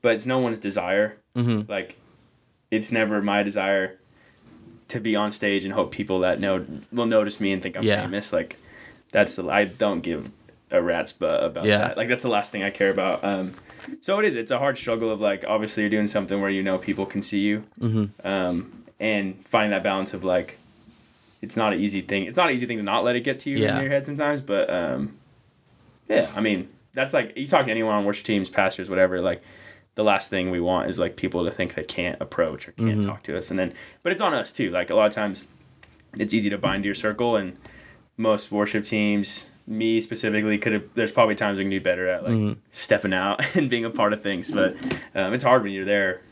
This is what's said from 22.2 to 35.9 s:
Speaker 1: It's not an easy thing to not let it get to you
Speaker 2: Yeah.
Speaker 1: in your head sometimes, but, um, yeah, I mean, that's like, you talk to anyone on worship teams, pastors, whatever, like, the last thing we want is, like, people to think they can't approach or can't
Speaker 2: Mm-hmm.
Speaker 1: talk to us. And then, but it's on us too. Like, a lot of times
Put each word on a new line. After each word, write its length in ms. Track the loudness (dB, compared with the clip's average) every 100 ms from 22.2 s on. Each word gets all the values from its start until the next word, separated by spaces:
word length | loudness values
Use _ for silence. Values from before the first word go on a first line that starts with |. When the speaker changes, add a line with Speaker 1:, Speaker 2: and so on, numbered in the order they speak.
| 0
Speaker 1:
It's 120 | 2
not 120 | 2
an 60 | 0
easy 100 | -2
thing 120 | -4
to 60 |
not 200 | 0 0
let 120 | 2 0
it 60 |
get 180 | -2 -4
to 100 | -4
you 60 | 0
Speaker 2:
Yeah. 180 | 2 2
Speaker 1:
in 80 |
your 80 | 0
head 140 | -2 -2
sometimes, 360 | -2 -2 -2
but, 260 | -2 0 0
um, 420 | 0 -2 -2 -4 -8 _ _ _ _ _ _ -20 _ 0
yeah, 180 | 0 2 0
I 60 |
mean, 280 | 0 0 -4 -16 _
that's 200 | -4 0
like, 240 | 0 -2 -6
you 100 | 2
talk 180 | 2 2
to 60 |
anyone 220 | 0 2
on 120 | 2 0
worship 200 | -2 0
teams, 240 | 0 2
pastors, 400 | 2 2 0 -4
whatever, 320 | 2 4 4
like, 220 | 0 -2 -8 -20 -20 -20 _ 0
the 80 |
last 260 | 2 4 2
thing 200 | -2 0
we 80 | 0
want 300 | 0 0 0
is, 100 | -2
like, 160 | -2 -2
people 300 | -2 0 -2
to 60 |
think 240 | -2 -4 -4
they 80 |
can't 360 | -6 -4 -4 -4
approach 460 | -8 -2 -2 -2 -14
or 40 |
can't 260 | -2 0 2
Speaker 2:
Mm-hmm. 80 | 0
Speaker 1:
talk 140 | -4
to 140 | -8 -8
us. 120 | -4
And 80 | -2
then, 140 | -2 -4 -20 -8
but 80 | -4
it's 100 | 0
on 120 | 0
us 180 | 0 -4
too. 180 | -4 -2
Like, 180 | 0 2
a 60 | 4
lot 100 | 4
of 60 |
times 300 | 2 -4 -4 -12 -20 -20 _ -20